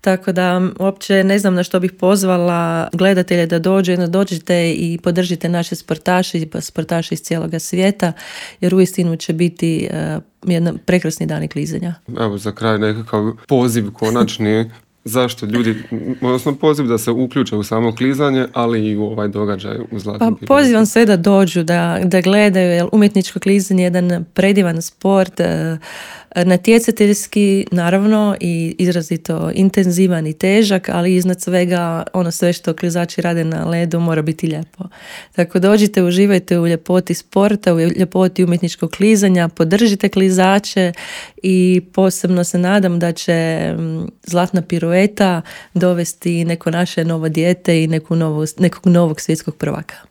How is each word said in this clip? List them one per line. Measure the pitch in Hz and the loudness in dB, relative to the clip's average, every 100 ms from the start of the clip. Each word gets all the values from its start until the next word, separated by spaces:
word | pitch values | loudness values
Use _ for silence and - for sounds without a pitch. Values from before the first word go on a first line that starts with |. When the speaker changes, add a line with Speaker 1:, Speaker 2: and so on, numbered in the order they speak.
Speaker 1:
tako | 196 185 190 | 0 0 -2
da, | 180 | -2
m, | 180 180 185 - | 0 0 -2 -2
uopće | 190 196 - 196 | -4 -4 0 2
ne | 190 202 | 2 2
znam | 196 | 2
na | 180 | 0
što | 180 185 | 0 -2
bih | 180 | -2
pozvala | - 185 202 190 180 175 170 170 165 165 | 0 2 2 2 0 0 0 -2 -2 -4
gledatelje | 170 185 185 180 175 | 0 2 2 0 0
da | 165 170 | 0 0
dođu, | 175 190 180 | 2 0 2
jedno | 180 175 | 0 0
dođite | 185 196 165 - 175 170 | 0 -2 -4 -2 0 0
i | - 170 165 | -2 -4 -2
podržite | 180 175 180 165 170 | -2 0 -2 -2 -2
naše | 175 170 | -2 -4
sportaše | 175 - 160 - 180 185 170 | -8 -6 -6 0 0 0 -4
i | |
pa-, | 160 175 | -6 -8
sportaše | - - 160 170 165 | -8 -8 -4 -4 -4
iz | 160 | -8
cijeloga | - 165 165 165 | -4 -6 -4 -8
svijeta, | - 180 190 196 175 160 - - - - | -4 0 0 0 -4 -4 -16 -18 -18 -4
jer | 180 | 0
uistinu | 185 185 - 170 | 2 2 2 -2
će | 165 - | -2 -4
biti, | 165 175 170 165 160 - | 0 -2 0 -2 -2 -4
e, | 156 156 156 - _ | -6 -6 -8 -12 _
jedan | 185 170 170 - | -2 0 0 -2
prekrasni | - 180 160 - | 0 0 0 -4
dani | 160 151 156 | -6 -4 -6
klizanja. | 143 151 175 175 165 - 123 | -6 -6 -6 -8 -10 -12 -6
Speaker 2:
Evo, | 110 101 | -4 -4
za | 107 | -8
kraj | 101 113 107 | -4 -2 0
nekakav | 107 107 113 107 107 113 - | 0 -4 -4 -2 -2 -6 0
poziv | 135 123 117 104 | 2 2 0 -4
konačni, | - 110 120 107 - 107 110 | -4 -2 0 -2 -4 0 0
Speaker 1:
<laughs> | 113 - _ _ | -2 -10 _ _
Speaker 2:
zašto | 117 123 123 120 | -6 -2 -4 -4
ljudi, | 104 117 113 110 - 113 - 127 | -4 -2 -2 -4 -8 -10 -8 -6
odnosno | 123 127 151 | -2 -2 -2
poziv | 139 156 147 | 0 0 0
da | 127 113 | 0 0
se | 120 | -2
uključe | 120 127 - 113 | -2 -2 -2 -2
u | 107 | -4
samo | 101 113 117 | -4 -2 -2
klizanje, | 113 131 139 147 131 123 | 0 -2 0 0 0 -2
ali | 127 120 113 107 | -2 -2 0 -2
i | |
u | 104 | -2
ovaj | 107 110 104 | -4 -4 -4
događaj | 101 104 98 104 110 - | -2 -4 -4 -6 -10 -8
u | 107 | -10
Zlatnom | 104 104 226 | -8 -2 -2
Speaker 1:
Pa, | |
Speaker 2:
pipetu. | 214 - | -2 2
Speaker 1:
pozivam | 277 269 226 | 4 4 4
sve | 214 226 | 4 4
da | 226 185 | 4 4
dođu, | 185 196 185 180 | 4 4 4 0
da, | 165 170 170 175 | 0 0 0 -2
da | 185 185 | 0 2
gledaju, | 180 202 208 190 180 | 2 4 4 4 2
jer | 175 175 | 0 2
umjetničko | 220 202 196 185 180 | 4 4 2 -2 -4
klizanje | 196 202 190 190 | 0 0 2 0
je | |
jedan | 180 180 175 175 170 | 2 0 0 -2 -4
predivan | - 196 202 180 165 | 0 2 4 2 -2
sport, | - _ 196 196 185 - | -8 _ 2 2 2 -2
e, | 175 160 160 160 - - - - - | -2 0 -4 -6 -10 -18 -18 -20 -8
natjecateljski, | - 180 180 202 226 226 220 208 208 - 208 202 196 - | 0 2 2 4 4 4 2 2 2 -2 0 2 2 0
naravno, | 180 170 190 208 214 208 - | -2 2 2 2 2 0 -2
i | 175 170 165 - | -4 -2 -4 0
izrazito | 180 175 160 165 - 160 165 | 0 0 -4 -6 -4 -4 -4
intenzivan | - 190 202 185 175 190 170 156 | 2 2 4 0 2 2 2 -4
i | |
težak, | 156 190 208 208 - - | -2 2 2 2 0 -2
ali | 175 175 | -2 0
iznad | 185 180 180 | 2 0 -2
svega | - 180 180 180 170 165 - | -2 0 0 0 -2 -6 -4
ono | 185 170 | -4 -4
sve | - 175 | 0 -2
što | 175 - | 0 -4
klizači | 165 175 175 175 - | -4 -4 -2 -4 -4
rade | 175 170 | -2 -2
na | 160 160 165 | -2 -4 -4
ledu | 170 170 170 | -2 -2 0
mora | 170 160 | 0 0
biti | 156 156 165 | -2 -4 -4
lijepo. | 156 165 - 185 - - - - | -4 -10 -14 -16 -16 -20 -20 -8
Tako | - 175 185 | -2 0 2
dođite, | 190 208 208 202 | 4 4 4 4
uživajte | 175 180 202 190 185 175 | 2 4 4 2 2 0
u | 170 | 2
ljepoti | 165 - 180 180 | 0 0 0 0
sporta, | 175 - 190 202 208 - | -6 -2 2 2 2 2
u | 165 | 2
ljepoti | 165 - 180 185 185 185 | 2 0 0 2 0 2
umjetničkog | 180 175 170 - 165 | 0 0 -2 -4 -8
klizanja, | - 208 214 196 180 165 | 0 2 4 4 4 0
podržite | - 160 202 233 202 202 | 0 2 4 2 2 0
klizače | 196 190 185 185 202 202 196 180 175 - - - - | 2 2 4 4 2 0 -2 -2 -2 -14 -16 -18 -6
i | 190 185 185 180 180 | 0 2 4 2 0
posebno | - 190 - 180 180 | 0 0 0 0 0
se | 175 180 | 0 0
nadam | 180 202 185 175 | 2 2 2 0
da | 170 | -2
će, | 165 - 165 165 160 165 165 | -2 -2 0 0 -2 -4 -4
mm, | 165 160 170 _ | -6 -6 -10 _
Zlatna | - 175 180 180 | -4 -2 0 -2
pirueta | 160 170 165 180 202 208 196 170 - - - | -2 -4 0 2 0 2 0 0 -6 -20 -6
dovesti | 180 180 175 170 - 175 170 | 0 0 0 -4 -4 -4 -2
neko | 165 170 170 | -2 -2 -2
naše | 170 175 - | -2 -2 -2
novo | 165 165 160 | -2 -2 -2
dijete | 156 170 180 - 165 | 0 0 0 2 2
i | 160 | 2
neku | 160 160 | -2 -2
novu, | 165 160 151 156 - | -2 0 -2 -6 0
nekog | 180 - 190 | 0 2 2
novog | 175 170 151 | 4 4 0
svjetskog | - 160 - | -4 -4 -4
prvaka. | - 151 139 151 - - | -8 -6 -6 -10 -20 -20